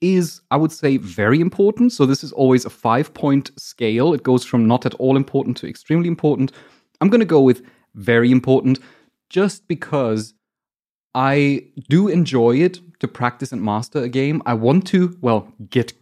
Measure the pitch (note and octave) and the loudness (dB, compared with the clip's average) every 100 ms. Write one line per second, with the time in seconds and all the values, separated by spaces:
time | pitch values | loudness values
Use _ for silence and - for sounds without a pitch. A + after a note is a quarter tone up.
0 | F3 F#3 E3+ - - C#3+ D#3 - D3 C3+ | 0 0 -2 -8 -4 -2 -2 -2 -2 -2
1 | G2 E2+ G#2+ D3 F3 - G3+ G#3+ A#3+ - | -4 -2 0 2 0 0 0 2 0 2
2 | C3+ C#3 D3+ - C3 B2+ G#2 - A#2 A#2+ | 0 0 -6 0 2 2 0 -6 -2 0
3 | D3+ - D3 C#3 - - - - A2+ A2+ | -2 -4 -2 0 -2 -12 -20 -6 -2 0
4 | D3+ D3 C3 B2+ - B2 A2+ B2+ - - | 0 0 0 0 0 0 2 2 -2 -4
5 | C3 C3+ C3+ C#3 B2+ B2+ - - - D#3+ | 0 0 0 -4 -4 -8 -12 -12 -4 -2
6 | E3+ E3 D3+ C#3 C3 - - _ _ - | -2 -2 -2 -2 -4 -6 -20 _ _ -4
7 | G3 A#3 G3 D#3 C3+ B2 - _ _ G#2+ | 0 2 4 4 4 2 -4 _ _ -8
8 | F#2+ A#2 A#2+ B2+ B2+ C3 B2+ C3 - _ | 0 2 4 2 2 2 2 -2 -4 _
9 | _ _ _ F3+ G3 - - E3+ - D3 | _ _ _ -2 -2 -4 -8 -10 -4 -4
10 | A#2+ A2 A2 _ _ _ _ _ _ _ | -2 -4 -6 _ _ _ _ _ _ _
11 | _ B2+ C3+ C#3+ C#3+ C#3 - - - D#3 | _ -2 0 2 0 -2 -6 -14 -2 0
12 | G3+ E3+ D3 B2+ A#2 B2+ F3+ F3+ - _ | 2 0 0 2 2 4 0 -2 -18 _
13 | B2+ - B2 - C3+ B2 G#2 G#2 A#2+ D3+ | -10 -4 -4 -4 -10 -6 -4 -4 -6 -6
14 | A#2+ C3 C#3 D#3 - A2+ A#2 E3+ F#3+ F#3+ | -4 -2 -2 -2 -4 0 2 2 2 0
15 | F3+ - B2 A2 - - G#2 B2+ A2+ - | 0 -2 0 0 -2 -16 -6 -4 -4 -8